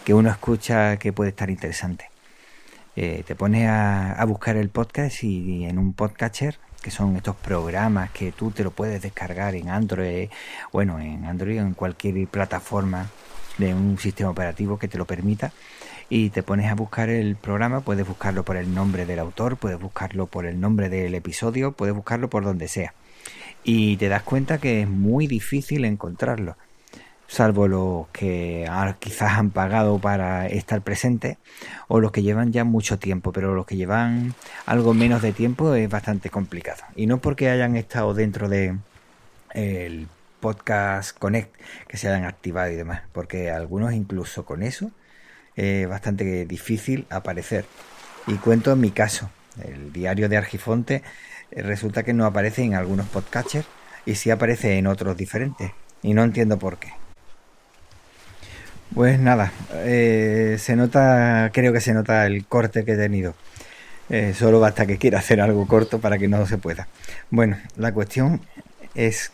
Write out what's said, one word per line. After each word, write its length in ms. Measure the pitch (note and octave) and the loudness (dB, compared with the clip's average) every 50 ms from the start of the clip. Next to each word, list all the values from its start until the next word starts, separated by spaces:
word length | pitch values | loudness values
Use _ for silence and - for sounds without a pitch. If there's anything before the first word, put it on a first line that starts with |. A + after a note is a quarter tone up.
| - | 2
que 100 | - G#2 | 6 6
uno 160 | A2 A2 A2+ | 6 6 6
escucha 680 | G#2 - - A#2+ A#2 G#2+ - - A#2 A2 G#2 G#2 G#2 | 2 0 0 0 0 0 0 2 2 4 4 4 2
que 160 | G#2 - G#2 F#2+ | 0 -2 -4 -2
puede 160 | G#2 G#2 G2 | 0 -2 -2
estar 200 | G2 - G2+ F#2 | -2 -4 -4 -4
interesante. 600 | F#2 - - D#2+ - - - F2+ F2 - - - - _ _ - - - - - - - - - - - - - - | -4 -4 -6 -8 -6 -6 -6 -6 -6 -8 -12 -18 -20 _ _ -20 -20 -20 -20 -20 -20 -20 -20 -20 -20 -20 -20 -14 -8
Eh, 280 | - F2 E2+ E2 E2 E2 | -6 -4 -4 -4 -8 -8
te 100 | - - | -10 -6
pones 320 | - G2 G2+ A2 A#2 A2+ | -2 2 2 4 4 4
a, 460 | A2 A2 G#2+ G#2 G2+ G2+ G2 F#2+ F#2+ G2 | 4 4 4 4 2 2 2 0 -2 0
a 120 | - A2+ | 0 0
buscar 300 | A2 G2+ G2 - A#2 G#2+ | 0 0 0 -2 0 0
el 120 | G#2+ G#2 F#2+ | 0 0 0
podcast 540 | - A2+ A#2 - - C#3+ D3 C3+ - - A#2 | -2 -2 -4 -2 -2 -4 -4 -4 -4 -4 -4
y, 340 | G#2 F#2+ F2+ F2 F2+ F2+ F2 | -4 -2 -2 -4 -4 -4 -4
y 60 | F2 | -4
en 120 | F2 F2+ | -2 0
un 160 | F#2 G2 F#2+ F#2+ | 0 0 0 0
podcatcher, 680 | - G#2+ G#2 - - A2+ A#2 - - C3+ D3+ - - - - - - | -2 -4 -4 -2 -4 -4 -4 -2 -4 -4 -4 -4 -8 -16 -20 -20 -14
que 100 | - - | -12 -10
son 240 | - - G2+ G2 F#2+ | -4 -2 0 0 0
estos 200 | F#2+ - G#2 F#2 | 0 -2 -4 -6
programas 760 | - - - F#2+ E2+ E2 E2+ F2 F#2+ A2 A2 G#2 F#2+ F2+ - | -6 -4 -2 -2 -2 -2 -2 -2 0 0 2 2 0 -2 -4
que 200 | - - F#2+ F2+ | -6 -6 -6 -6
tú 200 | - - A2 A2+ | -6 -4 -6 -4
te 120 | G#2 - G2 | -2 -4 -4
lo 80 | F#2 | -4
puedes 300 | - - G#2 A2 G#2 F#2+ | -4 -4 -4 -4 -4 -6
descargar 540 | G2 G2 - - F#2 F2+ F2 F2+ G2+ G2+ F#2+ | -8 -10 -10 -8 -8 -8 -6 -4 -4 -4 -4
en 140 | F2 E2+ F2 | -6 -6 -4
Android, 600 | F#2 G#2+ A2+ F#2+ F#2+ F#2 F#2 F2+ F2 F2+ F#2 G#2 - - - - - - - - | -2 -2 -2 -2 -2 -2 -2 -4 -4 -4 -6 -8 -10 -16 -16 -16 -16 -16 -12 -4
bueno, 280 | - G2 G2+ F#2+ E2 D#2 | -2 0 0 0 -2 -4
en 260 | D#2 D#2 D2+ D#2 D#2 | -8 -8 -8 -8 -8
Android 340 | E2 F2+ F2+ F#2+ G#2 A2+ A2 | -6 -6 -4 -4 -4 -2 -2
o 60 | G2+ | -2
en 80 | F#2+ F2+ | -2 -2
cualquier 540 | - F#2+ F2+ F2 - - G2+ F#2 F#2+ F#2+ | -2 -4 -6 -6 -4 -4 -4 -2 -2 -4
plataforma 840 | - - G2+ F#2+ - F#2 F2 - - G#2+ G2+ G2 F#2+ F2+ F2+ G2 G#2+ - - - - - - - - - | -4 -4 -4 -4 -2 -4 -8 -6 -4 -4 -2 -2 -2 -2 -4 -6 -10 -12 -16 -20 -12 -10 -10 -8 -8 -4
de 160 | - G#2 F#2 F#2 | -2 -2 0 0
un 240 | F#2+ G2 G2+ G2 | 0 2 0 0
sistema 320 | F#2+ - G2 - - G2+ F#2 | 0 -2 -4 -4 -2 -4 -4
operativo 480 | E2+ F#2 F2+ E2+ - - G#2 G2 G#2 | -2 -4 -4 -6 -4 -4 -4 -4 -4
que 100 | G2+ A2+ | -4 -6
te 100 | G2 - | -8 -6
lo 80 | F2+ F2 | -6 -6
permita, 460 | - F#2 E2 F#2+ G#2 G#2 G#2 C3+ D3 - - - - - - - - - - - - | -6 -6 -2 0 0 0 0 -4 -8 -8 -14 -20 -20 -20 -20 -20 -18 -18 -20 -8 -2
y 200 | B2 A2+ A2 G2+ | 0 2 2 2
te 140 | - F#2+ F#2 | 0 -2 -2
pones 280 | - G2 G2+ G#2 G#2+ | 0 0 0 2 0
a 40 | G#2 | 0
buscar 340 | G#2+ A2 G#2 - A2+ A2+ A2+ | -2 -4 -4 -2 -2 -2 0
el 260 | A#2 A#2 G#2+ G#2 G2+ | 0 0 0 -2 -2
programa, 460 | G#2 - G#2+ G2+ G#2 A#2 A#2+ B2+ C#3 | -4 -4 -4 -2 0 0 0 -2 -2
puedes 260 | C3+ A2 G2+ G2 F#2+ | -2 -2 -2 -2 -2
buscarlo 380 | F#2 F2+ - - G2+ F#2+ F#2+ F2+ | -4 -6 -4 -4 -2 -2 -2 -2
por 100 | - F#2 | -2 -4
el 180 | F2+ F2+ F#2 F#2 | -4 -4 -2 -2
nombre 320 | F#2+ G2 G2 F#2 F2+ F2 | 0 0 0 0 -2 -4
del 140 | F2 F2+ E2+ | -4 -4 -6
autor, 380 | D#2+ E2+ - - A2+ B2 B2+ | -6 -6 -6 -4 -4 -4 -2
puedes 220 | - - G2+ F2+ E2 | -4 -4 -6 -6 -6
buscarlo 480 | F#2+ F#2+ - - F2+ F2 G2 F#2+ F2+ | -10 -10 -8 -8 -8 -6 -4 -6 -6
por 180 | - - F#2+ F2 | -6 -6 -8 -6
el 160 | F2 F2 F2+ | -6 -4 -2
nombre 260 | F#2+ G#2+ A2 G#2 G2 | 0 2 2 2 2
del 260 | F#2 F#2+ F#2+ F2+ F2 F2+ | 0 -2 -2 -2 -4 -4
episodio, 580 | E2+ - F2+ E2+ - A#2 A2+ A#2 C3 C3+ C#3 C#3 | -6 -6 -8 -8 -4 -4 -2 -2 -2 -2 -2 -2
puedes 200 | - G2+ G2+ G#2 | -2 -2 -2 -2
buscarlo 360 | G#2+ - - A#2 A#2+ C3 B2 | -4 -4 -4 -4 -4 -4 -2
por 160 | - G#2 G2 | -2 -2 0
donde 240 | G2+ F#2+ F2 D#2+ - | 0 -2 -2 -6 -6
sea. 240 | - - - - - _ - - - - - - - - - - - - - | -6 -6 -6 -8 -10 _ -20 -20 -20 -20 -20 -20 -18 -18 -20 -20 -20 -6 0
Y 340 | A#2 A2+ A2 G#2+ G#2 G2+ | 2 4 4 4 4 2
te 100 | F#2+ G#2 | 2 2
das 140 | G2 G2+ G2+ | 0 0 0
cuenta 380 | - - C3+ C3 C3+ C#3 D#3+ C#3+ | 0 0 0 0 0 0 -2 0
que 240 | D3 C3 A2+ G#2+ G#2 | 0 0 0 2 0
es 40 | |
muy 400 | G2+ G2 G2 G2 G#2+ A#2+ D3 D#3 | 0 0 2 2 2 2 2 0
difícil 560 | C#3 A#2+ G#2+ - - C#3 C#3+ C#3 - C#3+ D3 B2 | 0 -2 -4 -2 -2 -2 -4 -2 -2 -2 -2 0
encontrarlo, 720 | G#2+ G#2 G2+ F2 E2+ F2 - B2 B2+ A#2+ A2 G2 E2 - - - _ - - _ _ - - - - _ _ _ | -2 -2 -4 -6 -10 -6 -4 -2 -2 -2 -2 -4 -6 -8 -12 -20 _ -20 -20 _ _ -20 -20 -20 -20 _ _ _
salvo 400 | - - - A#2 G#2+ G2+ G2+ G2+ | -6 2 4 4 6 6 6 4
los 400 | F#2+ F#2+ F#2+ F#2+ F#2 F2+ E2+ D#2 - - | 4 4 2 0 0 -2 -4 -6 -10 -8
que 520 | - G2+ F#2+ F2+ F2 F2 E2+ E2+ E2+ E2 E2 | -4 -4 -2 -2 -2 -4 -4 -4 -6 -6 -4
ah, 260 | F2 F#2+ G2 G2 G2 - | -2 -2 -2 -2 -2 -6
quizás 380 | - G#2 - - A2 G2 G2 | -10 -12 -4 -2 0 2 2
han 120 | A2+ A2 G2+ | 2 2 2
pagado 500 | - G2 F#2 F#2+ G#2+ A2 G#2+ G#2 G#2 F#2+ | 2 0 0 2 2 2 4 4 2 2
para 480 | F#2+ G2+ G2+ G2 F#2 F#2 F#2 F2+ F#2+ | 2 0 0 0 0 -2 -2 -2 -2
estar 340 | F#2 - G2 - - A2+ G2+ | -2 -4 -4 -4 -2 -4 -4
presentes 540 | - G#2 G2+ - - B2 A#2+ A2 - C3+ - - _ - - - - - - - - - | -2 -4 -4 0 0 0 0 0 -2 -6 -8 -10 _ -20 -20 -20 -18 -16 -16 -18 -4 2
o 100 | A#2 A2+ | 4 4
los 140 | A2 G#2 - | 4 4 2
que 80 | G#2+ | 2
llevan 320 | G2 G#2 G#2 A2+ A#2+ A#2 A2+ | 2 2 2 2 2 2 2
ya 100 | A#2+ A#2 | 2 2
mucho 360 | A#2 A2+ A2 G#2 - G#2+ G2 | 4 2 2 2 0 -2 -2
tiempo, 340 | - G2 F#2+ F2+ - F#2+ F2+ | -2 -2 -2 -2 -2 -4 -4
pero 200 | F#2+ F#2+ G2 F#2+ | -2 -2 0 -2
los 120 | F#2 F2+ | -2 -2
que 100 | - G2 | -4 -4
llevan 580 | F#2 F2+ F#2 G#2 A#2 A#2 A#2 A#2 A#2+ A#2+ B2 B2 - - - - - - | -4 -2 0 2 2 2 2 0 0 -2 -4 -6 -10 -14 -18 -18 -10 -2
algo 280 | - A#2 A#2+ A#2 A#2 A2+ | 0 2 4 6 6 6
menos 280 | A2+ A#2 A#2+ A#2+ A2+ | 6 6 6 4 4
de 120 | A2+ G#2+ G2 | 2 0 0
tiempo 420 | - A#2 A#2+ B2 - D#3+ D#3+ C3+ | 2 0 0 2 2 2 2 4
es 140 | A2+ A2 G2+ | 2 2 0
bastante 400 | G#2 G2+ - A2 G#2 F#2+ - G2 | -2 -4 -2 -2 -4 -2 -4 -6
complicado. 540 | - G2+ F#2+ - F2 F2 - - - - - - - | -4 -4 -6 -4 -8 -10 -10 -10 -12 -12 -16 -14 -6
Y 100 | - A2 | -2 0
no 100 | A2 B2+ | 2 2
porque 320 | B2+ - D3 C#3 - C#3 C3 | 2 0 -2 0 2 2 2
hayan 260 | B2+ B2+ B2 A#2+ A#2+ | 4 2 2 2 0
estado 380 | A#2 A2 - - A#2+ G#2+ G#2 G2+ | -2 -2 -4 -2 -2 0 0 2
dentro 340 | G#2+ A2 G#2+ F#2+ G2+ G#2+ | 2 0 0 0 -2 -2
de 300 | G2 G2 G2 F#2+ F#2 F#2 G2 - - _ - _ _ _ _ _ - _ - _ - - | 0 2 2 2 0 -2 -6 -8 -14 _ -20 _ _ _ _ _ -20 _ -20 _ -10 -6
el 540 | A#2 G#2 G2 F#2+ F2+ F2 E2+ E2 D#2+ D#2+ D#2+ - _ - _ _ _ | -4 -4 -4 -4 -6 -6 -8 -10 -10 -12 -14 -16 _ -20 _ _ _
Podcast 800 | - A2 G#2 G2+ - - G#2+ G2+ G2+ G2 G2 G2 F#2+ - - | -4 -4 -4 -4 -4 -2 0 0 0 0 -2 -4 -6 -8 -8
Connect, 360 | - - G2+ G#2+ A2+ A2 - _ - - - - - - - | -4 -2 0 0 0 -2 -6 _ -20 -20 -20 -20 -20 -18 -14
que 80 | - | -10
se 100 | G2+ - | -4 -2
hayan 160 | G2 G2 F#2 F2+ | 0 0 0 0
activado 480 | F2 - - - F#2+ E2+ F#2 F2+ F2 | -4 -8 -8 -10 -6 -4 -2 -4 -4
y 40 | E2+ | -4
demás, 260 | E2+ E2 E2 E2+ E2 - - | -6 -8 -8 -8 -10 -10 -10
porque 400 | - F2+ E2+ - - F2+ F2 E2+ | -10 -10 -10 -8 -6 -6 -4 -4
algunos 400 | E2 D#2+ E2 D#2+ F2+ G2+ A2+ A#2 | -4 -6 -6 -6 -4 -2 -2 -2
incluso 540 | A#2 G#2+ G2+ G2 G2 F#2 E2+ - - - D2 | -2 -2 -4 -4 -6 -6 -6 -8 -10 -12 -10
con 180 | - - E2 G#2 | -10 -8 -6 -6
eso 280 | B2 - - G3 A3+ - _ _ _ - - - - - - _ _ _ | -6 -6 -8 -10 -10 -10 _ _ _ -20 -20 -20 -20 -20 -20 _ _ _
es 320 | - G2 G2 G2 G2 F#2+ F2+ | -2 0 0 0 0 -2 -2
bastante 560 | F#2+ G2 - A2 G2+ G2 G#2 F#2+ F#2 F2+ E2+ | -4 -6 -4 -4 -2 -2 -2 -2 -2 -4 -4
difícil 640 | D#2+ F2+ - - - A2 G#2 - C3 C3 C3+ A2+ - | -6 -8 -10 -4 -4 -4 -2 -2 -4 -4 -4 -4 -8
aparecer. 560 | F#2 F#2+ - F#2 F2+ F2 - - A2+ F#2+ F#2+ - - - - - - - - - - - - | -8 -8 -6 -6 -8 -8 -6 -4 -4 -4 -4 -6 -14 -20 -20 -20 -20 -20 -20 -20 -20 -12 -6
Y 80 | A#2 G#2 | -4 -4
cuento 360 | G2 - A2+ A2+ A#2 A2+ C#3 | 0 4 4 4 6 6 4
en 80 | C3+ C3 | 4 4
mi 120 | A#2 G2+ | 4 2
caso, 380 | - - G#2+ G#2+ - - G#2+ G2 - _ _ _ - G#2+ | 2 2 0 0 0 -4 -8 -10 -12 _ _ _ -18 -16
el 300 | - - C2+ C#2 C#2+ C#2+ | -14 -14 -14 -14 -14 -12
Diario 380 | D2+ F2 F2+ F#2 G2 G#2 G#2+ G2+ | -8 -4 -2 -2 0 0 2 2
de 80 | G#2+ | 2
Argifonte, 680 | G#2 G2+ - - G2 - A#2 A2+ A#2+ A2+ - C#3 C#3+ - - - - - - - - - - | 2 0 0 -6 -6 -2 0 0 0 0 0 -4 -4 -4 -10 -18 -20 -20 -20 -20 -20 -20 -14
eh, 120 | - - G2 | -12 -8 -4
resulta 400 | G2+ G2+ G2 A2 G#2 - A#2 G2 | -4 -4 -2 -4 -2 -2 -2 0
que 100 | A#2+ A#2 | 0 2
no 120 | A#2 A2+ | 4 4
aparece 380 | G#2+ G2 G#2 G2+ A2 A2 C3 B2 | 4 4 2 0 0 0 0 0
en 120 | A2 G2 | 0 0
algunos 320 | F#2 F#2 F#2 G2 G2 G2 | 0 0 0 -2 -2 -2
podcatchers 600 | G2+ - G2 G2 - - B2 B2 - - D3 D3+ - - - - - - - - | -4 -4 -6 -6 -4 -4 -4 -4 -2 -4 -4 -6 -6 -14 -20 -20 -20 -20 -10 -6
y 100 | C#3 A#2 | -4 -4
sí 140 | - - A#2 | 0 2 2
aparece 480 | A2+ G#2 A#2+ A2+ A#2+ - - G#2+ G2 | 4 4 4 2 2 2 2 2 2
en 80 | F#2+ F#2+ | 4 4
otros 320 | G2 G2 G2+ F#2 G2 F2+ | 2 0 0 -2 -4 -4
diferentes. 540 | F2 F#2+ - - F2 C3 C#3+ - - G2+ F#2 - - - - - - - | -4 -6 -6 -4 -4 -4 -4 -6 -6 -8 -10 -10 -12 -18 -20 -16 -4 0
Y 100 | G#2 G#2 | 2 4
no 100 | A2 A#2 | 6 4
entiendo 360 | A#2 G#2 A#2 A2+ G#2+ G#2+ F#2+ | 4 4 2 2 2 2 0
por 180 | F#2+ F#2+ F2+ | 0 -4 -6
qué. 160 | - - - - - - - - - - - - - _ - _ _ _ _ _ - - - - - - - - - - - - - - - - - - - - - - - - | -8 -12 -14 -12 -12 -12 -12 -14 -20 -18 -20 -20 -20 _ -20 _ _ _ _ _ -20 -20 -20 -20 -20 -20 -20 -20 -20 -20 -20 -20 -18 -18 -18 -18 -18 -18 -18 -18 -18 -14 -4 2
Pues 260 | - A#2+ B2+ C3 C3 | 4 4 6 6 6
nada, 320 | C3 B2 B2 A2 G2 F2+ - - - - - | 6 6 6 6 4 0 -2 -8 -12 -10 -8
eh, 840 | E2 F#2 B2 B2 A#2+ A#2 A#2 A2+ A2 A2 G#2+ G#2+ A2 A2 A2 A2 G#2+ | -6 0 2 4 6 6 6 6 4 4 4 4 2 2 2 0 0
se 160 | - - A#2 | 0 2 4
nota, 720 | A#2+ B2 A#2 - C#3 C3+ C3 B2+ B2 A#2+ A#2+ A#2 A2+ A2 G#2+ | 4 4 6 6 8 8 8 8 8 6 6 6 4 2 4
creo 220 | - C3 B2 B2 A#2 | 4 4 4 6 4
que 80 | A#2 | 4
se 120 | - B2+ A2 | 2 2 2
nota 320 | A2 G#2 A2+ A2 A2 G#2 | 2 4 4 4 4 4
el 200 | G2 G2+ G2 G2 | 4 2 -2 -2
corte 400 | - - A#2+ A2+ A2 - A2+ G#2 | 0 2 2 2 2 0 0 0
que 80 | A2+ G#2+ | 2 2
he 40 | |
tenido. 360 | G#2 G#2 G2+ G2+ F#2+ F2+ F2 D#2+ - - - - - - - - - - - - - - - | 2 2 2 2 0 0 -2 -6 -8 -14 -18 -16 -18 -18 -18 -20 -20 -18 -18 -18 -16 -6 -2
Eh, 260 | B2 A2 G#2+ G2 G2 | 0 0 2 0 2
solo 240 | G2+ A#2 A2+ A2 A2+ | 4 6 8 10 10
basta 260 | A2 G#2+ G2+ - G#2+ | 8 6 6 4 2
que 140 | G2 G2 F#2+ | 2 2 4
quiera 180 | - B2+ G2 - | 4 4 4 4
hacer 220 | - - A#2 G#2 | 4 6 6 6
algo 260 | G2+ G#2+ G#2 G#2 G2 | 6 6 4 4 4
corto 320 | - A2+ A2 A2 - A2+ A2 | 6 6 6 6 4 0 0
para 200 | A2 G#2 G#2 G2 | 2 2 2 4
que 80 | G2+ | 4
no 180 | G2 G2+ G#2 G2 | 4 4 4 2
se 120 | F2+ G#2+ | 2 0
pueda. 300 | F#2+ - E2 E2+ F#2 F2+ - - - - - - - - - | -2 -2 -4 -6 -6 -8 -12 -12 -12 -12 -12 -10 -12 -6 0
Bueno, 260 | A2+ A#2 A#2 G#2 G2+ G2+ - - - | 2 4 4 4 2 -2 -6 -12 -6
la 160 | - A2 A#2 | -4 -2 -2
cuestión 500 | G2+ G#2+ G2 - - C3 C3 D#3 E3+ - - - - - - - - - - - - | 0 -2 -2 -2 0 2 2 2 2 0 -4 -10 -18 -20 -20 -20 -20 -18 -16 -10 -2
es 360 | - A2+ A2+ A2 - - - | 0 2 2 2 -2 -6 -8